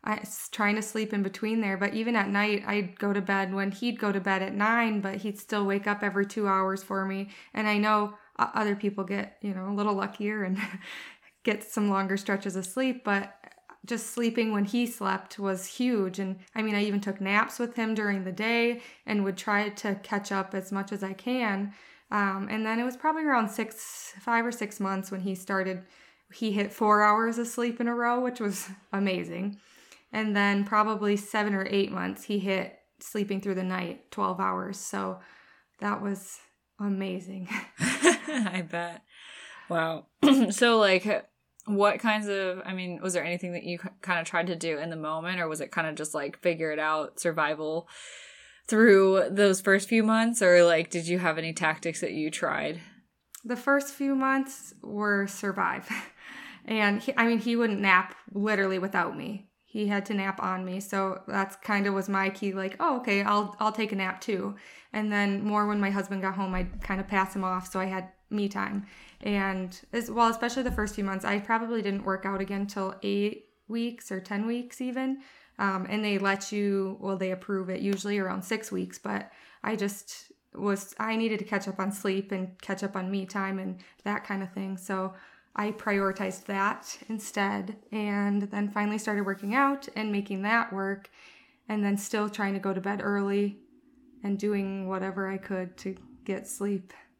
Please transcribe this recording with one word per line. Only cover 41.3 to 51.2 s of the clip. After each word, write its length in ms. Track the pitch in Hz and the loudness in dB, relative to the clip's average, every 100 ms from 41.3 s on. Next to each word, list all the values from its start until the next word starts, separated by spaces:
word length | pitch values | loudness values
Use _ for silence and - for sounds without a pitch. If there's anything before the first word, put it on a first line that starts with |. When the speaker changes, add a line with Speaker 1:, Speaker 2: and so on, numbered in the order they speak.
| _ _ _ - | _ _ _ -2
Speaker 2:
what 340 | 202 208 - | 4 4 4
kinds 280 | 226 214 208 | 2 2 0
of, 360 | 196 185 185 - | -2 -2 -4 -6
I 80 | |
mean, 280 | 185 180 175 | -6 -6 -4
was 100 | 190 | -2
there 100 | 175 | 0
anything 280 | 156 180 180 | -2 -4 -4
that 80 | 175 | -6
you 160 | - 175 | -6 -8
k-, 120 | 190 - | -8 -12
kinda 220 | 185 175 | -2 -2
tried 240 | 165 175 180 | 0 0 0
to 80 | 165 | -2
do 240 | 165 151 | -2 -4
in 100 | 165 | -4
the 60 | 160 | -6
moment, 440 | 156 160 170 180 | -4 -4 -4 -2
or 80 | 165 | -2
was 140 | 156 | -4
it 100 | - | -4
kinda 220 | - 160 | -4 -4
just, 220 | 151 156 156 | -4 -6 -4
like, 260 | 143 - | -6 -2
figure 300 | 175 165 160 | 0 0 -2
it 80 | 151 | 0
out, 400 | 156 156 143 - | 0 0 -2 -2
survival 680 | 175 156 151 156 156 160 - - - - - - - - - | -2 2 0 0 -2 -4 -6 -18 -18 -18 -18 -20 -20 -20 0
through 600 | 220 220 196 190 190 - | 8 10 12 10 6 4
those 300 | 196 202 190 | 6 6 6
first 280 | 196 196 196 | 6 4 6
few 140 | 226 | 4
months, 380 | 214 220 226 233 | 6 4 4 4
or, 220 | 190 175 | 8 10
like, 260 | 170 165 165 | 10 6 2
did 180 | 175 165 | -2 0
you 100 | |
have 180 | 175 | 2